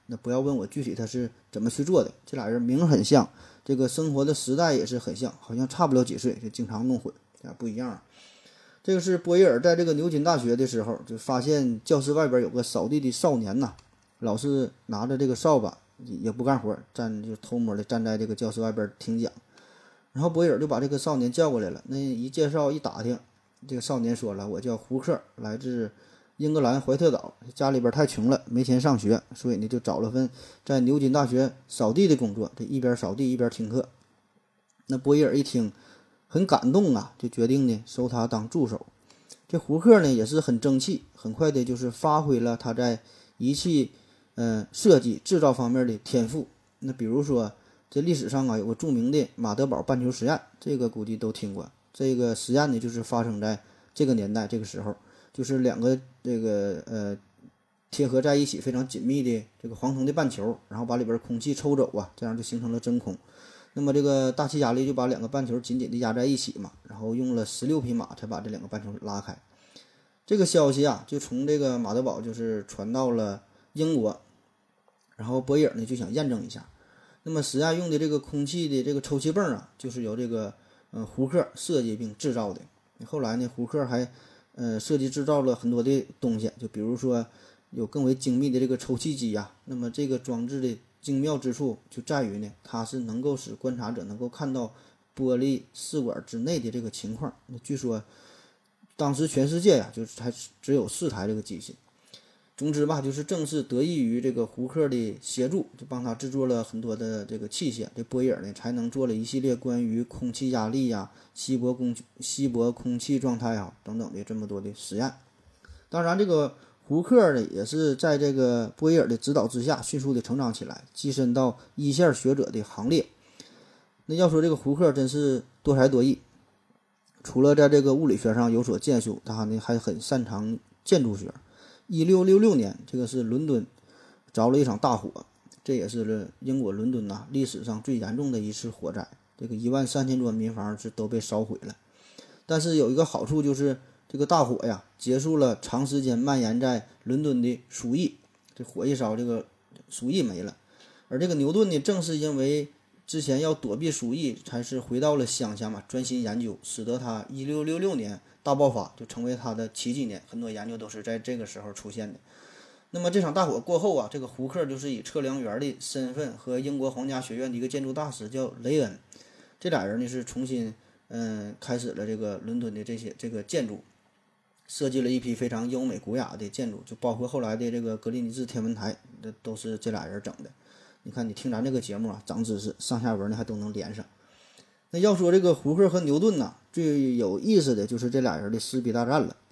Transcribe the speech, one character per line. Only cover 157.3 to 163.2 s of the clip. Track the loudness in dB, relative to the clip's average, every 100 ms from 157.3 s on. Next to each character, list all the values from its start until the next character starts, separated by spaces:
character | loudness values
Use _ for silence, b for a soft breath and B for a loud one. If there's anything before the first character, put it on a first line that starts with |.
| -10 -6
六 | -4
六 | -2 -2
六 | -2 -2
年 | -6 -10 _ b 0
大 | 4
爆 | 4
发， | 2 -6 -10
就 | -14
成 | -6 -4
为 | -4
他 | -4
的 | -6 -6
奇 | -6 -4
迹 | -4 -4
年， | -6 -12
很 | -10
多 | -8
研 | -8 -10
究 | -10
都 | -12
是 | -10
在 | -6 -6
这 | -6 -8
个 | -8
时 | -12
候 | -14
出 | -14 -14
现 | -10 -12
的。 | -12 _ B B B B B B
那 | -4
么 | 0
这 |
场 | 2